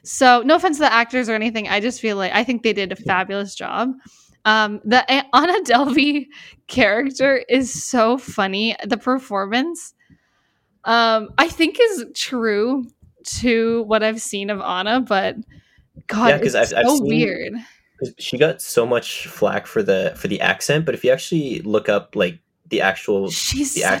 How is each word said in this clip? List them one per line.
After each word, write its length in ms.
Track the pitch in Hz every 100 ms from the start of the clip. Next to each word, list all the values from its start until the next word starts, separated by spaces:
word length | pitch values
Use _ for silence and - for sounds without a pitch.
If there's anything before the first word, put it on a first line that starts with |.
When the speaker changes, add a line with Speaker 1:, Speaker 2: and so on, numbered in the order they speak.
Speaker 1:
So, 380 | - - 254 240 240
no 100 | 330
offense 220 | 370 294
to 60 |
the 100 | 285
actors 360 | 226 233 254 233
or 40 |
anything. 340 | 220 220 220 208
I 100 | 208
just 200 | 220 247
feel 160 | 220 202
like, 160 | 185
I 100 | 202
think 200 | 226 240
they 100 | 226
did 180 | 202 190
a 40 | 190
Speaker 2:
Hmm. 80 |
Speaker 1:
fabulous 520 | 214 185 185 196 202 -
job. 380 | - - 247 262 - _ _ _
Um, 380 | 214 220 214 208
the 200 | 208 247 -
A-, 160 | 269 277 254
Anna 260 | 330 381
Delvey 640 | 277 240 269 262 285 294 254 - - - -
character 760 | - 214 214 269 262 269 269 -
is 340 | 254 254 151
so 340 | - 254 220 254
funny. 560 | - - 190 190 226 - 202
The 120 | 233
performance, 1000 | 254 262 262 202 196 233 311 339 - _ _ _ _ _ _ _ _ _
um, 460 | - 233 226 220 214 -
I 80 | 330
think 300 | - 330 415
is 260 | 466 381 -
true 720 | - - 254 226 208 226 269 233 _ _ _ - -
to 420 | 247 226 226 233
what 200 | 214 214
I've 180 | 214 226
seen 280 | - 202 196
of 80 | 202
Anna, 380 | - 180 196 247
but 360 | 240 196 196 - - - _ _ _ - -
God, 200 | 208 233
Speaker 2:
Yeah, 80 | 143
'cause 160 | 131
Speaker 1:
it's 200 | 120 120
Speaker 2:
I've, 60 | -
I've 60 | 247
Speaker 1:
so 80 | 285
Speaker 2:
seen 100 | 226
Speaker 1:
weird. 460 | - 220 170 - 226 226 _ _ -
Speaker 2:
'cause 140 | 131 -
she 180 | - 127
got 240 | 156 156
so 240 | - - 117
much 400 | 120 - - -
flack 380 | - 101 98 -
for 160 | 113
the, 320 | 101 95 92 -
for 100 | 95
the 140 | 101
accent, 440 | 90 95 - 147 160
but 80 |
if 100 | -
you 80 | 123
actually 500 | 131 - 165 139 -
look 260 | 104 107 -
up, 260 | 101 - 107
like, 240 | 92 85 _ _ -
the 120 | -
actual, 480 | 95 95 - 101 95
Speaker 1:
She's 420 | 82 - - 277
Speaker 2:
the 80 | -
Speaker 1:
such 80 | 95 98